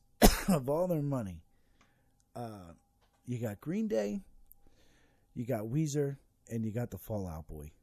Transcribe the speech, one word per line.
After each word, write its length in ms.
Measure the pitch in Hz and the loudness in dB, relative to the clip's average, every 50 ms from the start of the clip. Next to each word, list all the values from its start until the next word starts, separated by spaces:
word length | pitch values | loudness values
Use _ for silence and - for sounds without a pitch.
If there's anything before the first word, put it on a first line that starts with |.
| _ _ _ - | _ _ _ 8
<coughs> 280 | 226 - - - - - | 8 8 8 8 4 2
of 200 | 185 147 123 135 | 2 4 4 2
all 180 | 143 165 185 | 2 2 2
their 160 | 180 170 151 | 2 2 0
money. 400 | 143 143 139 127 110 95 87 80 - _ _ _ _ _ _ - - _ _ _ _ _ _ _ _ _ - | 0 0 0 -2 -2 -4 -8 -12 -16 _ _ _ _ _ _ -20 -20 _ _ _ _ _ _ _ _ _ -12
Uh, 360 | 117 120 113 107 98 87 85 82 - _ _ _ _ _ _ _ _ _ | -10 -10 -10 -12 -14 -18 -20 -20 -20 _ _ _ _ _ _ _ _ _
you 120 | 123 123 113 | -8 -6 -4
got 220 | 120 110 104 - | -4 -4 -6 -6
Green 280 | - 151 180 214 226 208 | -6 -6 -4 -2 -2 0
Day, 320 | 220 220 208 208 208 196 - - - - - - - - - - - _ - - - - - _ _ _ _ _ - | 0 0 0 0 -4 -6 -8 -12 -20 -20 -20 -20 -20 -20 -20 -20 -20 _ -20 -20 -20 -20 -20 _ _ _ _ _ -10
you 120 | 123 120 | -8 -6
got 180 | 113 127 107 107 | -4 -4 -4 -4
Weezer, 520 | 113 123 156 160 147 139 147 143 139 139 - _ _ _ _ - - | -2 -2 0 0 0 0 -2 -2 -2 -4 -8 _ _ _ _ -12 -8
and 140 | 113 117 110 | -4 -4 -4
you 60 | 110 | -2
got 200 | 98 120 123 - | -2 -4 -4 -6
the 80 | - 87 | -8 -10
Fall 280 | - - 110 101 95 87 | -8 -6 -4 -4 -2 -4
Out 180 | 80 78 78 | -4 -6 -8
Boy. 260 | - 80 73 73 73 - - | -8 -10 -10 -10 -12 -14 -18